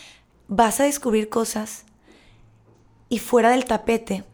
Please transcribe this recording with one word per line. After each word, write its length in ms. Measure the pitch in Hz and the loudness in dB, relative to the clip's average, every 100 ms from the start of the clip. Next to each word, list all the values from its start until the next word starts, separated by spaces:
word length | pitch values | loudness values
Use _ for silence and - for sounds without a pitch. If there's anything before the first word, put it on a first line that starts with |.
| - - _ _ - | -20 -20 _ _ -4
Vas 320 | 196 226 208 | 2 2 4
a 40 | |
descubrir 460 | 285 285 247 220 214 | 0 0 0 0 0
cosas 560 | 233 220 214 214 - - _ _ _ _ _ _ _ _ _ _ _ - | -2 -4 -6 -10 -14 -20 _ _ _ _ _ _ _ _ _ _ _ -6
y 80 | 226 | -6
fuera 320 | - 240 226 | 0 2 4
del 160 | 254 254 | 2 0
tapete, 580 | 220 226 226 226 190 - | -4 -2 -2 -2 -10 -10